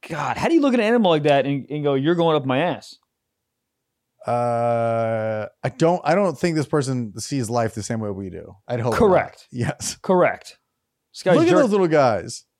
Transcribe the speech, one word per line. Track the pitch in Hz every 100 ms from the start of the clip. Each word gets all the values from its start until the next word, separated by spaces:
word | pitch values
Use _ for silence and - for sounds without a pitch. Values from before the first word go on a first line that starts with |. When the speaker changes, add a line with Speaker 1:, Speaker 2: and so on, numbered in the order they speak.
| -
Speaker 1:
God, | 160 135 120
how | 226
do | 330
you |
look | 277
at | 240
an | 208
animal | 240 196
like | 160
that | 147 139 135
and, | 143 -
and | 151
go, | 143 139
"You're | 143 175
going | 165 156
up | 131
my | 131
ass"? | 170 123 - - _ _ _ _ _ _ _ _ _ _ _ _ -
Speaker 2:
Uh, | 120 120 117 120 117 117 113 113 113 110 107 104 _
I | 139
don't, | - 165 175 -
I | 175
don't | 196 139
think | 175 156
this | 143
person | 156 131 127 113 98
sees | - 143 113
life | 120 110 110
the |
same | 101 117
way | 107
we | 98 98
do. | 85 82 - -
I'd | 120
hope | 117
not. | 113
Speaker 1:
Correct. | 220 175 95 - _
Speaker 2:
Yes. | 127 123 139 - -
Speaker 1:
Correct. | - 185 151 92 - - _ _ _ _ _
This | -
guy's | 185 185
Speaker 2:
Look | 339
at |
Speaker 1:
jerk- | 330
Speaker 2:
those | 262
little | 202 180
guys. | 156 131 101 85 - _ _